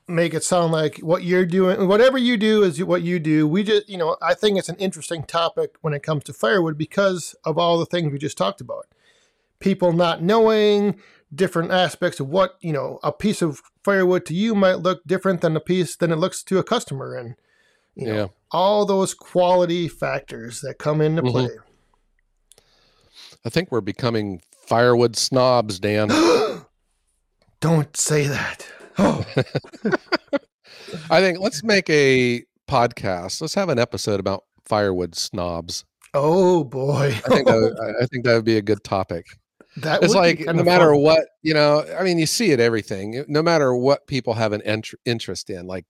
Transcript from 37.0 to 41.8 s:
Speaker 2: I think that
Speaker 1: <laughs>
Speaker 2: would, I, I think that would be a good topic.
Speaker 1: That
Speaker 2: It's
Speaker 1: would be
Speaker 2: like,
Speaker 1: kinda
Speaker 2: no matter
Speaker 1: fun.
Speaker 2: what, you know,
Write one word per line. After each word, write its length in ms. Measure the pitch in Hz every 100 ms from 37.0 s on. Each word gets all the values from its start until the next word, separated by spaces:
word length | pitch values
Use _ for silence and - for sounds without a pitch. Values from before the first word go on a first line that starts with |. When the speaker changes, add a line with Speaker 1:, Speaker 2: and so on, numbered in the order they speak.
| 143 110
Speaker 2:
I 40 | -
think 180 | - 123
that 80 | 113
Speaker 1:
<laughs> 40 |
Speaker 2:
would, 180 | 113 -
I, 220 | 110 226
I 40 | 123
think 180 | 131
that 100 | 120
would 100 | 117
be 120 | 110 110
a 60 |
good 200 | 104 101
topic. 420 | - 98 95 85 - - _ _ - -
Speaker 1:
That 240 | 156 147
Speaker 2:
It's 120 | 196
Speaker 1:
would 60 | 196
be 40 | 170
Speaker 2:
like, 80 | 160
Speaker 1:
kinda 160 | 160
Speaker 2:
no 100 | 165
matter 280 | 175 180 160
Speaker 1:
fun. 100 | 143
Speaker 2:
what, 240 | 151 160 139 _
you 120 | 156
know, 300 | 156 147 147